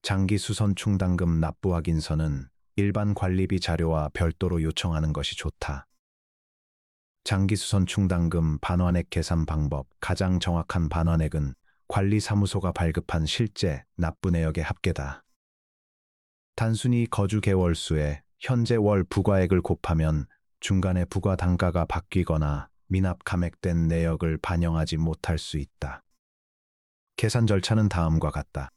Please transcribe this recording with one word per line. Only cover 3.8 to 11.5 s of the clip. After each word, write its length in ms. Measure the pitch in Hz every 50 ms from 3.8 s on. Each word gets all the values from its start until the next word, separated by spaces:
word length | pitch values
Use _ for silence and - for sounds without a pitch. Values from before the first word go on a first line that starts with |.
| 85 80 80 78 76 73
별도로 500 | _ - 87 82 78 _ 95 87 87 85
요청하는 500 | 80 80 78 - - 87 82 78 78 78
것이 240 | 76 73 69 - -
좋다. 500 | - - 78 - _ - - 71 67 - _ _ _ _ _ _ _ _ _ _ _ _ _ _ _ _ _ _ _ _ _ _ _ _ _ _ _ _
장기 320 | - 101 95 98 95 107
수선 300 | 98 - - - 98 92
충당금 720 | 90 - - 98 90 90 87 85 82 85 85 82 80 76 71
반환액 520 | - - 90 87 90 90 90 87 80 _
계산 360 | - 87 80 - 87 82 78
방법, 400 | - 78 76 76 71 73 71 67 _ _ _
가장 400 | - - 90 - 98 92 92 90
정확한 480 | - 92 85 85 82 - - 90 82 76
반환액은 680 | 82 82 82 85 82 82 78 76 - 78 73 69